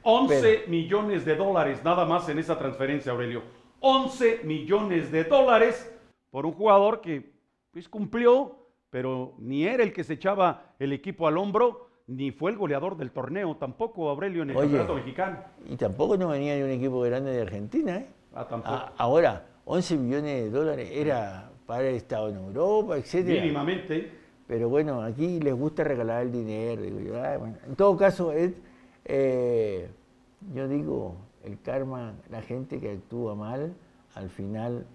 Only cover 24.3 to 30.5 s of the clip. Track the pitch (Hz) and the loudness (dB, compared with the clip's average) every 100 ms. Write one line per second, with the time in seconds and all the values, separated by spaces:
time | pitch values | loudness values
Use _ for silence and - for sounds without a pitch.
24.3 | _ - 113 117 139 151 127 110 120 170 | _ -6 -2 2 2 0 -2 -6 -4 -2
25.3 | 175 147 123 151 156 151 127 113 117 123 | 0 -2 0 -2 -2 -2 -2 -2 -2 -2
26.3 | 120 110 107 117 110 95 101 98 113 139 | -4 -4 -4 -4 -6 -6 -8 -8 -6 -4
27.3 | 143 113 110 - 135 202 190 196 185 170 | -6 -8 -12 -12 4 4 6 4 4 -2
28.3 | 156 175 175 - - - _ - 139 135 | 0 0 -2 -18 -20 -20 _ -4 0 2
29.3 | 127 123 120 107 95 92 95 _ _ _ | 2 0 2 0 -2 -8 -16 _ _ _
30.3 | _ 202 | _ -12